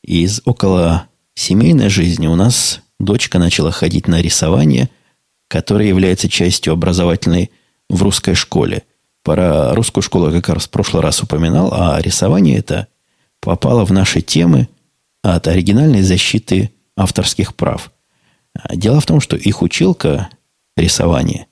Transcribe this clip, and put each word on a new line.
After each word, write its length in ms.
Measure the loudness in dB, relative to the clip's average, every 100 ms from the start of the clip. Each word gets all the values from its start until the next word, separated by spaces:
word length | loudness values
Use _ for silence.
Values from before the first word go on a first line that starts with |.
Из 380 | -2 0 0 -2
около 640 | -2 0 2 2 2 0 -4 _ _
семейной 560 | -10 -2 2 4 4 2
жизни 360 | 2 0 0 0
у 80 |
нас 460 | 2 2 0 -4 -6 _ _
дочка 400 | -2 -2 0 0
начала 320 | 0 0 -2
ходить 380 | -2 -2 0 0
на 120 | 0
рисование, 720 | 0 0 0 2 2 2 -2 _ _ _ _ _ _
которое 400 | -6 0 0 2
является 400 | 2 2 0 -2
частью 440 | 0 0 0 -2
образовательной 760 | 0 0 0 0 0 0 0 -2 _ _ _ _
в 140 | 0
русской 320 | 0 0 -2
школе. 480 | -2 -2 -2 -2 -4 _ _ _ _
Про 520 | -2 0 2 2 0
русскую 280 | 0 0 -2
школу 280 | -2 0 0
я 100 | 0
как 140 | -2
раз 120 | -4 -4
в 40 |
прошлый 320 | -4 -2 0
раз 200 | 0 -2
упоминал, 480 | -4 -2 0 0 0
а 280 | 0 0 0
рисование 560 | -2 -2 0 2 2 2
это 300 | -2 -6 -6 _ _ _ _ _
попало 440 | -6 -2 0 0
в 80 | 2
наши 300 | 2 2 -2
темы 460 | -2 0 2 2 0 _ _ _ _ _
от 240 | -2 0 0
оригинальной 560 | 0 2 2 4 4
защиты 680 | 2 2 0 -4 0 0 0 _ _ -4
авторских 580 | -2 0 -4 -4 -6
прав. 360 | -2 -4 -4 -10 _ _ _ _ _ _ -18 -10
Дело 280 | -2 2 2
в 60 | 2
том, 140 | 0
что 160 | 0 -4
их 260 | -2 -2
училка 680 | -2 0 0 0 -2 -2 -6 -14 _ _ _ -2
рисования 680 | -2 0 0 0 -2 -6 -12